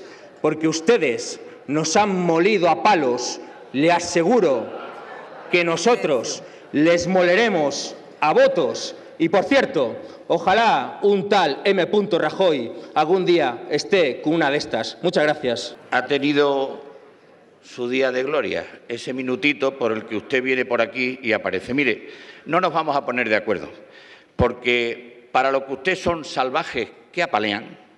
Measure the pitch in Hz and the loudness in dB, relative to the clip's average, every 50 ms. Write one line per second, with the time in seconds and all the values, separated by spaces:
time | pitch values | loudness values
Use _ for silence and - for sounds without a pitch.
0 | - - - - - - - - - 156 156 156 156 160 156 160 - - 240 214 | -18 -20 -20 -20 -20 -20 -18 -2 -2 -2 -2 0 0 -2 -2 0 2 2 2 4
1 | 160 131 117 113 - - - - - - - - - - 143 156 160 - - 202 | 4 0 -2 -2 -4 -8 -12 -14 -16 -18 -20 -18 -8 -4 -2 -2 -2 0 2 2
2 | 214 208 190 180 180 170 165 160 175 208 220 190 165 170 156 165 - 214 202 170 | 2 2 2 0 2 2 2 4 4 4 2 4 2 2 2 4 4 4 4 4
3 | 143 127 120 123 - - - - - - - - - - - - 151 170 170 170 | 2 0 0 -2 -2 -6 -8 -10 -14 -18 -20 -20 -20 -8 -4 0 2 4 2 2
4 | 170 - - 175 165 175 247 240 175 156 131 113 107 107 - - - - - - | 0 0 0 0 2 4 4 4 4 4 2 0 -2 -6 -10 -12 -12 -14 -14 -16
5 | - - - - - - - - - - - 175 170 170 165 165 - 226 247 - | -16 -16 -16 -16 -16 -18 -18 -18 -12 0 0 2 2 2 0 0 2 2 2 2
6 | - 165 143 117 117 - - - - - - - - - - 135 156 170 170 170 | 2 0 0 0 0 -4 -8 -10 -12 -16 -20 -20 -18 -6 -2 2 4 4 4 2
7 | - 170 185 185 180 175 175 196 233 226 196 165 147 139 - - - - - - | 2 2 2 4 4 4 4 4 4 2 2 0 0 0 -2 -4 -8 -10 -12 -14
8 | - - - - 143 151 175 233 269 269 269 180 143 117 113 - - - - - | -18 -20 -8 -2 0 2 4 6 4 4 4 2 0 0 -2 -4 -8 -10 -12 -14
9 | - - - - 160 160 202 196 180 - 269 269 214 - - 160 127 110 110 - | -18 -18 -4 -2 -2 2 2 2 2 4 4 2 2 2 0 0 -2 -2 -4 -8
10 | - - - - - - 156 170 - 190 190 220 233 214 175 139 123 123 - - | -12 -16 -18 -16 -4 -2 -2 0 2 2 4 4 4 4 4 2 0 -4 -8 0
11 | - 202 202 196 175 202 214 202 170 147 139 - - 202 196 185 165 165 208 208 | 2 2 2 2 2 2 2 4 4 2 0 0 0 0 2 2 2 2 2 0
12 | 196 - 170 160 151 151 156 - 190 180 156 135 120 110 - - - - - 147 | 0 2 0 0 0 0 0 2 2 2 2 0 -2 -8 -10 -14 -16 -6 0 0
13 | 160 156 185 190 180 165 175 165 143 127 117 117 - - 151 147 - - 196 190 | 2 4 2 2 4 4 4 4 4 0 -2 -4 -8 -4 -4 -4 -2 2 2 2
14 | 165 135 120 - - 151 160 170 156 139 139 147 - - - 113 113 - - - | 2 2 0 -2 -2 -2 0 2 2 2 0 0 -2 -4 -4 -4 -4 -6 -8 -4
15 | - 175 175 175 151 151 147 - - 123 117 113 - - - - - - - 127 | -4 0 2 2 2 2 0 0 0 -2 -2 -2 -6 -10 -12 -16 -10 -2 -2 -2
16 | 123 - 143 139 135 147 147 143 147 143 139 139 135 127 120 - - - - - | 0 0 -2 0 0 2 2 4 4 4 2 0 -2 -4 -6 -10 -14 -18 -20 -20
17 | - - - _ _ - - - _ _ _ _ _ - - 127 123 120 127 131 | -20 -20 -20 _ _ -20 -20 -20 _ _ _ _ _ -20 -12 -8 -6 -2 0 0
18 | 131 131 127 127 131 139 156 143 113 90 90 85 82 - - - - - 120 117 | 0 0 0 -2 -2 -2 -2 -2 -2 -2 -4 -4 -6 -8 -14 -20 -12 -12 -12 -10
19 | - 143 127 131 131 127 127 123 147 147 143 - 135 135 135 - 123 113 110 110 | -8 -8 -8 -6 -4 -4 -4 0 0 0 0 2 0 -2 -2 0 -2 -2 -2 -2
20 | 107 - 110 101 - - 135 127 127 131 131 127 123 - 120 117 113 - - 131 | -4 -6 -6 -6 -6 -2 -2 -2 0 0 0 0 0 0 2 0 0 0 0 -4
21 | 127 127 127 - - 117 107 101 - 92 92 92 - - 123 143 143 123 101 - | -4 -4 -4 -6 -2 0 0 0 0 -2 -4 -4 -4 -4 -2 0 0 0 0 -2
22 | - - - - - - - - - - 151 175 185 170 156 165 160 156 139 143 | -6 -18 -20 -20 -20 -20 -20 -20 -8 -2 -2 0 0 2 0 0 -2 0 -2 -2
23 | 117 127 123 123 120 110 107 104 - 110 101 82 76 - - - - - - - | -2 -2 -2 -2 0 2 0 0 2 0 -4 -4 -4 -10 -16 -18 -20 -20 -20 -20
24 | - - - - _ _ _ - 127 120 113 - - 123 120 120 117 117 113 - | -20 -20 -20 -20 _ _ _ 0 0 0 0 -2 0 0 2 2 0 -2 -4 -8
25 | - - - - - - - 131 131 135 135 135 135 139 135 - - 185 180 180 | -12 -20 -20 -20 -18 -4 0 0 2 2 0 0 -2 -4 -10 -6 -2 -4 -4 -2
26 | - 180 170 165 143 - - 151 131 127 127 156 165 - - 135 107 - - - | -2 -4 -4 -4 -6 -8 -4 -4 -4 -2 -2 -4 -6 -4 -6 -6 -6 -6 -10 -20
27 | - _ - 175 170 - - 104 107 107 101 107 120 - - - - _ _ | -20 _ -6 -4 -4 -2 0 -2 0 0 -2 -4 -6 -10 -18 -20 -20 _ _